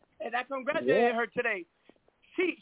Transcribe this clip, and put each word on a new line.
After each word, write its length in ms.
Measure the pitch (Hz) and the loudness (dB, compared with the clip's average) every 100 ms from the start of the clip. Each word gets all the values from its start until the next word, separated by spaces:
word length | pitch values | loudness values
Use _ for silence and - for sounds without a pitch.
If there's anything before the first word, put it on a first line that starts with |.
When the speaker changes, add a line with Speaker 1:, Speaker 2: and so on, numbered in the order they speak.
| _ - | _ -12
Speaker 1:
And 140 | 233 240 | -6 -6
I 80 | |
congratulated 520 | 247 269 247 311 240 190 | -6 -6 -4 0 2 4
Speaker 2:
Yeah. 180 | 240 233 | 4 2
Speaker 1:
her 120 | 233 | -2
today. 380 | - 240 202 165 _ _ _ _ _ _ - | -2 -2 -4 -8 _ _ _ _ _ _ -2
She, 220 | 359 - | -2 -2